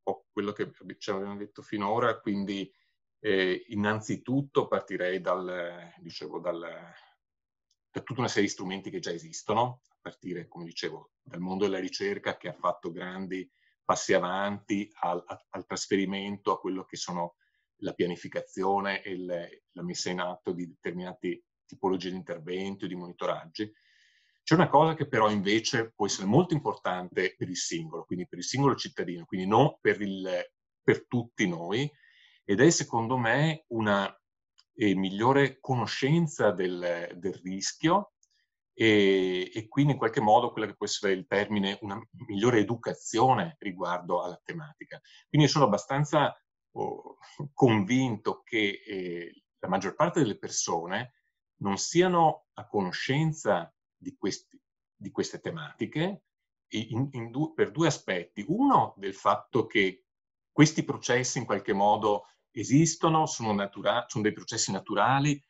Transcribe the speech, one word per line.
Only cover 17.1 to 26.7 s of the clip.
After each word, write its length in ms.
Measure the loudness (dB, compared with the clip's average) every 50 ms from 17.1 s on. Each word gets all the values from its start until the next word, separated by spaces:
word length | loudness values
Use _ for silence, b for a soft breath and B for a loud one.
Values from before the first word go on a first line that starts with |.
| -6 -6 -6 -6 _ _ _ _ _ _ _ _ _ -10
la 120 | -10 -8
pianificazione 1080 | -2 -2 -2 -2 -2 -6 -10 -8 -8 -8 -8 -8 -6 -4 0 0 0 0 0 -2 -4 -4
e 80 | -6 -8
il, 520 | -8 -8 -6 -6 -6 -6 -8 -10 -16 -20 _ _
la 100 | -14 -10
messa 260 | -8 -8 -6 -6 -4 -4
in 100 | -4 -4
atto 320 | -4 -6 -6 -8 -6 -6
di 160 | -6 -6 -8 -10
determinate 800 | -12 _ -10 -8 -8 -6 -8 -10 -10 -6 -6 -6 -6 -6 _ _ _ _ _
tipologie 440 | -20 -12 -4 -2 -2 -2 -2 -4 -6
di 60 | -8
intervento, 720 | -8 -8 -10 -10 -10 -8 -8 -6 -6 -6 -6 -8 -8 -8
di 80 | -8 -8
monitoraggi. 760 | -8 -10 -12 -10 -6 -4 -4 -4 -4 -8 -14 -8 -8 -8 -8 b b b b b b b b b b b b b b b
C'è 80 | 4 6
una 140 | 6 6 6
cosa 260 | 8 6 6 6 4
che 140 | 0 -4 0
però 200 | 2 4 4 4
invece 600 | 2 2 2 2 2 2 0 0 -2 -2 -2 -2
può 160 | _ -4 -2
essere 220 | -2 -2 -2 0 4
molto 260 | 4 4 4 4 0
importante 800 | -2 -2 -2